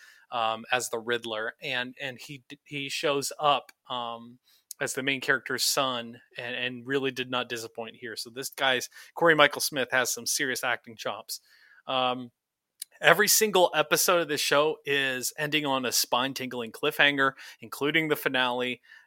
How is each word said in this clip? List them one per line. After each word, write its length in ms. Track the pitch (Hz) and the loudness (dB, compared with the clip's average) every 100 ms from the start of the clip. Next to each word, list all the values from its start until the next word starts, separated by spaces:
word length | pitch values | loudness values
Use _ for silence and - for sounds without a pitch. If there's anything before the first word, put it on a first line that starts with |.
| - - _ | -20 -20 _
um, 340 | 123 113 113 113 | -2 -2 -2 -2
as 180 | 127 113 | -2 -2
the 80 | 117 | -6
Riddler, 560 | 110 120 113 110 113 - | -2 -4 -4 -6 -8 -8
and, 320 | 156 127 123 127 | -6 -6 -6 -8
and 160 | 139 120 | -10 -10
he 220 | - 143 - | -14 -16 -16
d-, 100 | 143 | -20
he 260 | - 143 139 | -12 -10 -8
shows 420 | - 156 143 135 - | -2 0 0 -2 0
up, 320 | 151 135 - _ - | 2 2 0 _ -10
um, 520 | 127 117 117 117 123 _ _ - - | -6 -6 -10 -14 -20 _ _ -18 -6
as 120 | 139 | -4
the 100 | - | -2
main 180 | 135 135 | -2 0
character's 420 | 139 135 - 127 | 2 0 0 -2
son 560 | - - 131 123 117 117 _ - | 0 2 0 -2 -6 -14 _ -12
and, 160 | 123 123 | -8 -6
and 320 | 123 123 120 | -6 -6 -2
really 240 | 139 135 | 0 0
did 180 | 127 127 | -2 -4
not 200 | 127 120 | -4 -4
disappoint 460 | 120 113 - 110 110 | -6 -8 -10 -12 -12
here. 200 | 120 107 | -12 -12
So 160 | 117 | -12
this 180 | 117 135 | -10 -10
guy's, 400 | - 135 127 - - - | 0 2 2 0 -10 -18
Corey 220 | - 170 151 | 2 6 8
Michael 260 | 143 - | 6 4
Smith 280 | - 147 123 | -4 -4 0
has 200 | 131 120 | 0 0
some 140 | - 117 | -2 -4
serious 380 | - 139 123 | -2 -2 -2
acting 320 | 131 117 - 113 | -4 -4 -8 -10
chops. 440 | 127 104 - - _ _ _ _ - | -8 -8 -10 -14 _ _ _ _ -6
Um, 440 | 131 127 127 120 _ _ _ _ _ - - | -2 0 -2 -8 _ _ _ _ _ -18 2
every 260 | 151 - 208 | 6 6 6
single 440 | - 214 190 175 | 4 4 6 4
episode 480 | 156 151 - - 175 | 4 2 2 4 4
of 60 | 156 | 2
the 100 | 147 | -2
show 400 | - 143 156 156 - | 2 4 4 0 -2
is 480 | 139 135 127 123 - | 0 0 -2 -6 -6
ending 280 | 147 151 147 | -2 0 0
on 200 | 135 123 | 0 0
a 60 | |
spine-tingling 800 | - - 120 131 135 131 123 113 | -2 0 0 0 -4 -8 -8 -8
cliffhanger, 580 | - 147 151 143 143 135 - - - | -4 -2 2 2 4 0 -2 -10 -20
including 480 | 110 - 143 160 156 | -16 -4 0 2 2
the 80 | 147 | 0
finale. 640 | 151 131 127 123 123 123 _ - | 0 0 0 0 -4 -6 _ -20